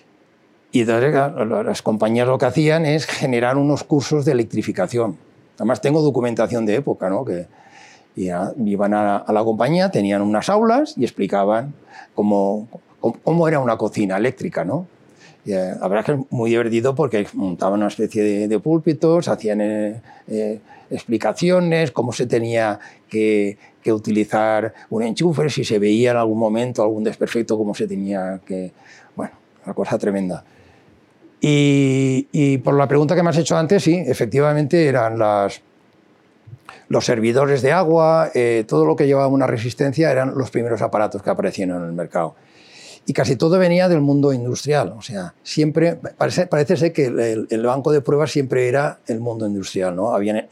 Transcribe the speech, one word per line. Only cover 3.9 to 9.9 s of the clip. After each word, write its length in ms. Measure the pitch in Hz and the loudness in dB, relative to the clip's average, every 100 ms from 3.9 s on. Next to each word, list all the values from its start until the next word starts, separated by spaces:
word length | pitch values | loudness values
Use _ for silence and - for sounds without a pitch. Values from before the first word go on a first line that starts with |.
| 147 - 151 139 | 0 2 0 2
de 60 | |
electrificación. 840 | 127 117 107 110 104 180 117 113 82 _ _ _ - | 0 0 -4 -4 -2 -2 -2 -4 -6 _ _ _ -6
Además, 240 | 110 127 | -2 0
tengo 200 | 139 156 | 2 2
documentación 640 | 151 123 120 113 107 117 110 | 2 2 0 0 -2 0 0
de 120 | 113 | 0
época, 340 | 139 107 92 | -2 -4 -2
¿no? 120 | 101 | -4
Que 220 | 123 87 87 - - - - - _ - | -4 -6 -10 -18 -20 -20 -20 -20 _ -8
ya 360 | 90 87 101 - 107 | -6 -4 -6 -4 -2
iban 300 | 98 101 104 | 0 0 2
a, 220 | 104 101 | 0 0
a 140 | - | 0
la 120 | 107 | 0
compañía, 480 | 113 110 123 175 190 | 0 0 2 2 2